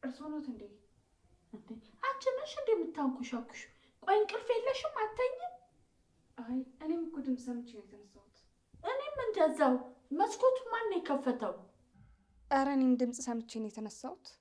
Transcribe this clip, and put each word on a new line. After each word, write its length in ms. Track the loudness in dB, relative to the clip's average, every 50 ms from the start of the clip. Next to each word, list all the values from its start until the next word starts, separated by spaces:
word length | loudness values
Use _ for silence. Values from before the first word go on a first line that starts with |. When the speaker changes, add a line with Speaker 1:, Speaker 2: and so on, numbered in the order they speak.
| -8
Speaker 1:
እርስዎ 240 | -10 -10 -8 -10 -8
ኖት 180 | -8 -8 -8 -8
እንዴ? 140 | -10 -12 -12 -16 -18 -20 _ _ _ _ _ _ _ _ _ _ _ _ _ _ -18
Speaker 2:
እንዴ፣ 160 | -18 -14 -14 -16 -16 -16 -20 -14 -6 -4
አንቺ 200 | -4 -4 0 0 -2 -2
ነሽ 200 | 0 -6 -6 -8
እንዴ 140 | -6 2 2
የምታንኮሻኩሽ? 880 | 2 2 2 -2 -2 -2 0 0 0 -2 -8 -6 -6 -8 -8 -8 -14 -16 -18 -18 -20 _ _ _ _ _ 2
ቆይ 140 | 4 6
እንቅልፍ 320 | 6 6 2 0 -6 0 0
የለሽም? 460 | 0 2 2 0 0 0 -2 -4 -2
አትተኝም? 560 | -2 -2 -2 0 0 0 0 0 -2 -8 -10 -10 -12 _ _ _ _ _ _ _ _ _ _ _ _ _ _ _ -14
Speaker 1:
አይ፣ 200 | -8 -4 -4 -4 -4 -6 -12 -10
እኔም 220 | -4 -2 -2 -2 -2
እኮ 140 | -6 -6 -8
ድምፅ 220 | -2 -2 -4 -4 -2
ሰምቼ 260 | -6 -6 -6 -8 -10
ነው 120 | -14 -18 -18
የተነሳሁት። 540 | -18 -20 -20 -20 -20 _ -20 -20 _ _ _ _ _ _ _ _ _ _ -8 -4
Speaker 2:
እኔም 320 | -2 -2 -2 -2 -4 -4 -2
እንደዛው። 540 | -2 0 4 6 6 6 6 6 4 6 6 4 0 -6 -16 -20 _ _ 2
መስኮቱን 540 | 2 2 2 2 4 6 6 6 4 -2 -2
ማን 180 | -2 0 0
ነው 120 | 0 0 0
የከፈተው? 560 | 0 0 -2 0 2 0 -2 0 -2 -4 -6 -6 -12 -20 _ _ _ _ _ -20 -20 -20 -20 _ _ _ _ -20 -4 2
Speaker 1:
ኧረ 180 | 4 4 4 4
እኔም 220 | 4 4 6 6 6
ድምፅ 240 | 6 4 0 0 -4
ሰምቼ 300 | -6 -4 -4 -4 -4 -6 -6
ነው 140 | -6 -6 -6
የተነሳሁት። 580 | -6 -8 -10 -10 -10 -10 -12 -12 -12 -12 _ -20 -20 _